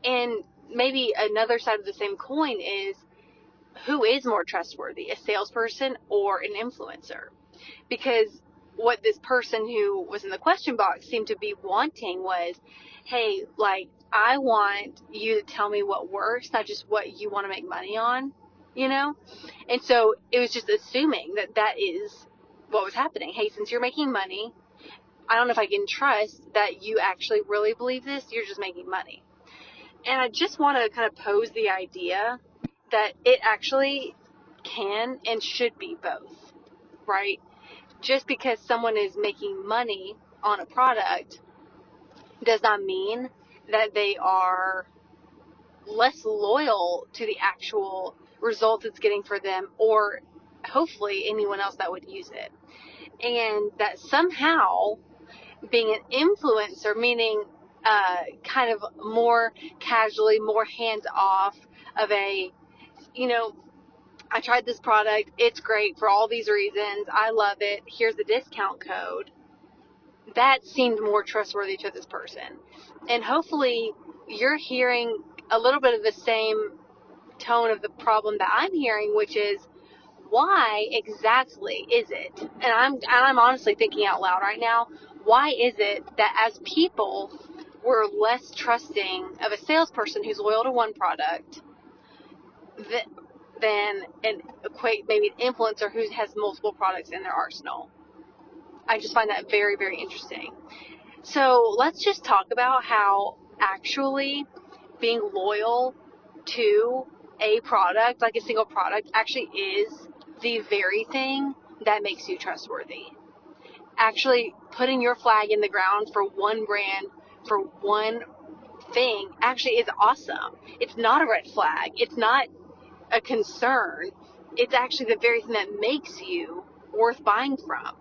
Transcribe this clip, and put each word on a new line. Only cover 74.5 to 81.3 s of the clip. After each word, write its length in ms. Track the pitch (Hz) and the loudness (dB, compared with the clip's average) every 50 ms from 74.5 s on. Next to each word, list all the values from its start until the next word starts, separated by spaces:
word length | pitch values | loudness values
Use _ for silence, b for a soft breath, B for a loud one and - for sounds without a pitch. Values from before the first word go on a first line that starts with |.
| 302 | 0
hearing 640 | 302 - - 254 254 254 247 247 240 240 233 226 208 - - - - - - | 0 -4 -6 -2 0 2 2 2 0 0 -2 -6 -6 -8 -14 -20 -20 -4 0
a 80 | 220 226 | 0 4
little 220 | 226 247 269 277 | 4 4 4 6
bit 140 | 262 254 240 | 4 4 4
of 80 | 220 | 4
the 100 | 208 220 | 0 -2
same 640 | 214 - - - 226 220 220 220 220 214 214 202 - - - - - - - - - - - - - - | -4 -2 -2 0 0 2 2 0 0 -2 -2 -6 -8 -14 -20 -20 -20 -20 -20 -20 -20 -20 -20 -20 -20 -16
tone 320 | - - 240 240 233 226 | -2 0 2 2 4 2
of 120 | 220 208 | 0 -2
the 80 | - 214 | -4 -12
problem 480 | - - - 233 220 214 208 214 208 208 | -12 -4 0 2 2 2 2 0 -2 -2
that 100 | 185 185 | 0 2
I'm 220 | 190 226 302 392 381 | 2 2 2 0 -2
hearing, 400 | 320 277 233 220 208 214 208 208 | 0 0 0 0 0 0 0 2
which 220 | 214 208 202 - | 2 0 0 0
is, 320 | 214 208 208 202 202 - - B B B B B B B B B B - - | -2 0 0 -2 -4 -6 -18 B B B B B B B B B B -8 0
why 580 | 208 233 294 359 403 349 262 220 214 208 214 220 | 4 4 4 6 6 4 4 2 2 0 -2 -2
exactly 960 | - 226 208 - 214 202 - 220 | -2 -4 -4 -4 -12 0 2 4